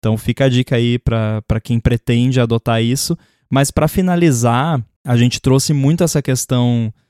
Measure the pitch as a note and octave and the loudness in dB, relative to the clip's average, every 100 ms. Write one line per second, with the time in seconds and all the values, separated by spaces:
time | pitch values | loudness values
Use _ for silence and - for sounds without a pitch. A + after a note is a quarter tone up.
0 | A2+ A2 - B2 C3+ B2 B2+ B2 A#2+ A#2+ | -2 -2 -2 0 2 2 0 0 0 0
1 | - A2+ A2 G#2+ - A2 - A#2 - A#2+ | -2 -2 -2 -4 -4 -6 -2 -2 0 -2
2 | - A#2+ B2 B2+ A#2 A2+ - A2+ A#2 C3 | 0 0 2 2 0 0 -2 -2 0 -2
3 | - E3+ _ _ _ C3 C#3 - D#3 - | -4 -6 _ _ _ 0 0 0 -2 0
4 | F#3 F3 E3+ B2 A#2+ A#2 D3+ D3+ A2 _ | 0 2 2 2 2 0 0 -4 -6 _
5 | - B2 B2 - - C3 - D3 C3+ E3 | -2 2 2 0 0 0 2 0 0 2
6 | E3+ D#3+ C#3 B2+ - B2+ B2 A#2+ A2+ - | 0 -2 -2 -4 -2 0 0 0 -2 -8
7 | _ | _